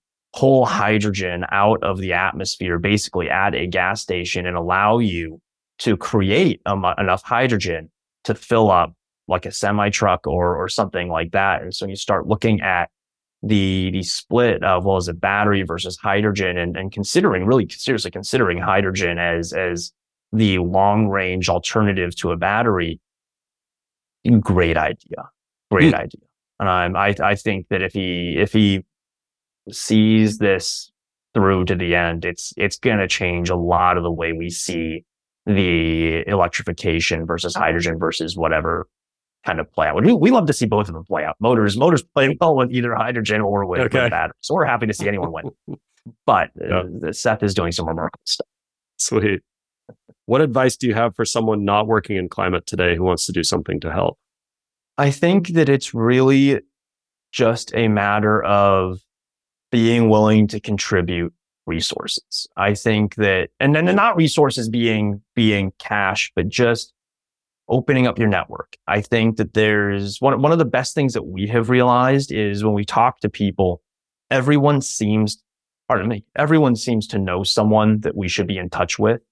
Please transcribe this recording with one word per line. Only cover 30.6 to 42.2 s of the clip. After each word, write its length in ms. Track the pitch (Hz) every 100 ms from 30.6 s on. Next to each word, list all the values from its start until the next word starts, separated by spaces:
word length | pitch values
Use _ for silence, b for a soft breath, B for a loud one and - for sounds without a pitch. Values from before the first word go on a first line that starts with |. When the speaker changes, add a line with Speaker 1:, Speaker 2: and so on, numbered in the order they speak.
| - - - _ _ _ _
Speaker 1:
through 300 | 120 95 92
to 100 | 92
the 220 | 90 87 87
end, 280 | 85 82
it's, 280 | 90 87 - -
it's 220 | 101 -
gonna 300 | 131 107 92
change 420 | - 90 87 87
a 60 | 90
lot 400 | 87 87 90 90
of 80 |
the 80 | 85
way 200 | 82 82
we 160 | 82 85
see 560 | 85 - 85 80 80 - _ _ _
the 800 | - 98 90 85 82 80 82 80 -
electrification 960 | 101 85 - - 80 87 82 - 80 82
versus 300 | 85 87 87
hydrogen 420 | 80 85 85 82
versus 380 | 82 - 82 90
whatever 500 | 80 80 82 85 - _ _ _ _ _
kind 140 | - 82
of 140 | 76
play 160 | - 76
out. 120 | 78
We, 80 | 151
we 180 | 170 180
love 160 | 254 160
to 60 |
see 140 | - 113
both 200 | 104 95
of 60 |
them 100 | 80
play 200 | 85 82
out. 100 | 76 -
Motors, 360 | 113 117 104 104
motors 260 | 160 156
play 340 | - 147